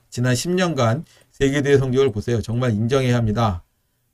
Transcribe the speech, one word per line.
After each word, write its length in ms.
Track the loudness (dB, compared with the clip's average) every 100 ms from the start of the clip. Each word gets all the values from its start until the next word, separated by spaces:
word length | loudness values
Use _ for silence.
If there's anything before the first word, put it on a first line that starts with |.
| _
지난 260 | -4 -2
십 160 | -2 -2
년간 540 | 0 0 0 0 -2 -6 _ _
세계대회 460 | _ 0 0 2 2
성적을 320 | 4 2 2
보세요. 280 | 0 -2 -4
정말 300 | -2 -2 0
인정해야 440 | 0 0 0 2 0
합니다. 460 | 0 0 -2 -2 -10 _ _ _ _